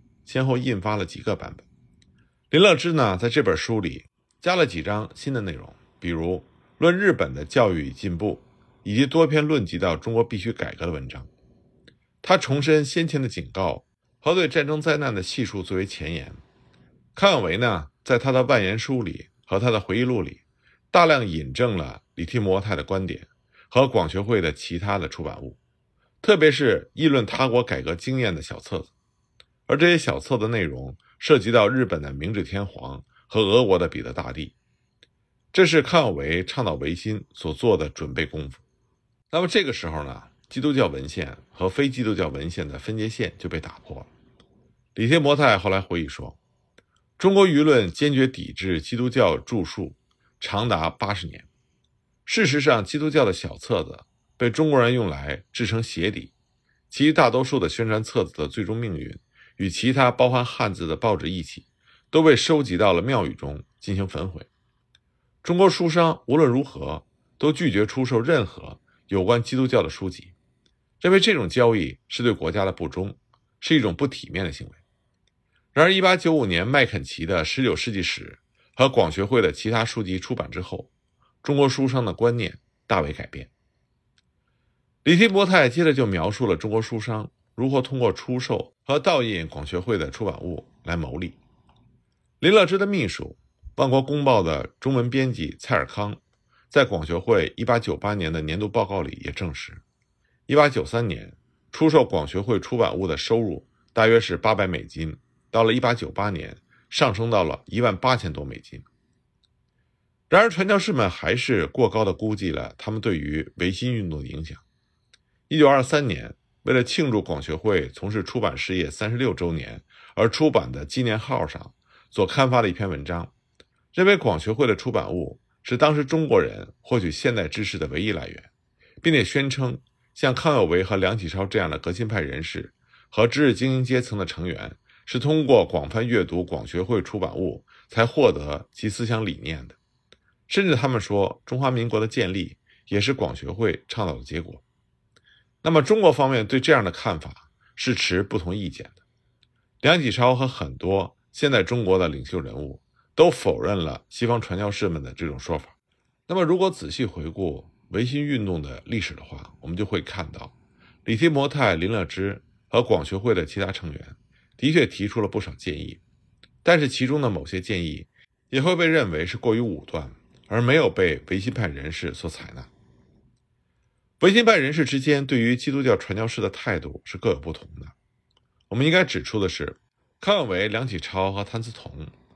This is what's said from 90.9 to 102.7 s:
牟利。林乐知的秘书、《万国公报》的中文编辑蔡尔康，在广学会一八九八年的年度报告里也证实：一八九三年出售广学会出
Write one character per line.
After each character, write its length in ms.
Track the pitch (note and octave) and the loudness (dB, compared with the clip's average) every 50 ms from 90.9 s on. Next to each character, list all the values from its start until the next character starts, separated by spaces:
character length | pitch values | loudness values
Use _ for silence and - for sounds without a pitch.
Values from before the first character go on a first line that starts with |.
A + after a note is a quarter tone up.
| E2+ E2+ | -4 -4
牟 200 | D#2+ C#2 C2+ D#2 | -4 -6 -6 -8
利。 160 | F2+ E2 - _ _ _ _ _ _ _ _ _ _ _ _ _ _ _ _ _ _ _ _ _ | -8 -10 -10 _ _ _ _ _ _ _ _ _ _ _ _ _ _ _ _ _ _ _ _ _
林 120 | - E3 | 4 6
乐 140 | G3+ G#3+ F#3+ | 6 6 6
知 120 | D#3+ F#3 G3 | 6 4 0
的 80 | G3+ | 0
秘 220 | G3+ G3+ F#3 B2+ F#2 | 0 0 0 0 -2
书、 300 | - - - - - _ _ _ _ _ - - - - | -4 -6 -10 -12 -14 _ _ _ _ _ -20 -8 -2 0
《万 120 | C#3 C3+ | 2 4
国 120 | B2+ C3+ | 4 2
公 240 | C3 C3+ C#3+ D3 C#3+ | 2 2 0 0 2
报》 180 | C3+ B2 G#2+ F#2 | 4 4 4 4
的 280 | D#2+ D#2 C#2 - - _ - | 2 0 -2 -4 -8 _ -6
中 160 | - C3+ C3+ | -4 0 0
文 140 | B2 A#2+ B2 | 0 0 0
编 220 | A#2+ C3+ C3 C3 | 0 0 0 0
辑 240 | B2 - D#2+ C#2+ - - | -2 -4 -6 -8 -8 -10
蔡 160 | - - B2+ | -6 -2 -2
尔 100 | F2+ C#2 | -2 -2
康， 340 | C#2 - - G#2 G#2 G#2 - _ _ _ _ _ _ _ _ _ _ | -2 -6 -6 -6 -6 -6 -10 _ _ _ _ _ _ _ _ _ _
在 160 | - D3 C3+ | 4 4 4
广 220 | - - E2+ D#2 | 4 2 -2 -4
学 120 | D#2 E2+ E2+ | -2 -4 -2
会 360 | - - A#2 G2 - - - | 0 2 2 2 2 0 -4
一 80 | - A#2+ | -4 -2
八 160 | A#2 A#2+ A#2 | 0 0 0
九 160 | A2 - D#2 | 0 -2 -4
八 200 | - - G2+ G#2 | -4 -2 -4 -2
年 180 | G#2 F2 D#2+ D#2+ | -2 -2 -4 -4
的 80 | E2 | -4
年 180 | D2+ D2+ D#2+ F#2 | -4 -4 -4 -4
度 80 | G#2 G#2 | -4 -2
报 160 | - A#2 G#2+ | -2 -2 -2
告 180 | G2 G2 F#2+ | -2 -2 -4
里 200 | D#2+ C#2 - - - | -6 -6 -8 -12 -12
也 80 | - | -10
证 220 | - - G2 E2+ C#2+ | -8 -8 -8 -8 -8
实： 280 | - - - - - - _ _ _ _ _ _ _ _ _ _ _ _ - | -10 -14 -16 -18 -20 -20 _ _ _ _ _ _ _ _ _ _ _ _ 0
一 80 | C3+ | 4
八 120 | D3 D3 D3 | 4 4 4
九 160 | B2 A2+ D2+ | 4 0 -4
三 240 | - - A#2 A#2+ G#2+ | -2 -2 -2 -2 -2
年 300 | D#2 A#1+ G#1 G1+ - _ _ _ _ _ _ _ | -4 -6 -10 -16 -20 _ _ _ _ _ _ _
出 180 | - - - D#3+ | -4 0 2 4
售 140 | D3+ D3 B2 | 6 6 4
广 240 | - - E2+ D#2 D2 | 4 2 -2 -2 -2
学 140 | - F#2 | -4 -4
会 180 | G2 G2+ A2+ F#2+ | -2 0 -2 -2
出 160 | E2 - | -2 -2